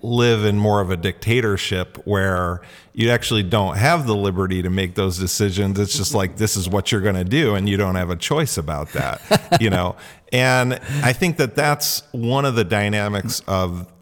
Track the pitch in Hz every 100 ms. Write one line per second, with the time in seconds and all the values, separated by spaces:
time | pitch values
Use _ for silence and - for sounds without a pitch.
0 | 113 120 120 113 107 101 107 104 90 90
1 | 95 - - 120 113 98 - 92 90 -
2 | - 101 95 90 87 87 - - - -
3 | 113 120 - 110 92 107 95 95 131 170
4 | 127 104 98 92 95 92 90 92 92 90
5 | 95 87 92 - 101 92 98 98 101 -
6 | 95 107 95 - 107 101 90 98 - 110
7 | 101 92 90 135 139 101 101 98 98 92
8 | 87 85 - 147 151 - 76 76 76 67
9 | 67 - - - - 349 110 92 90 -
10 | - - _ 127 127 127 127 123 - 143
11 | 139 123 180 160 131 151 147 147 - -
12 | - 123 117 135 139 117 92 104 104 104
13 | 104 104 107 - - 95 92 87 87 -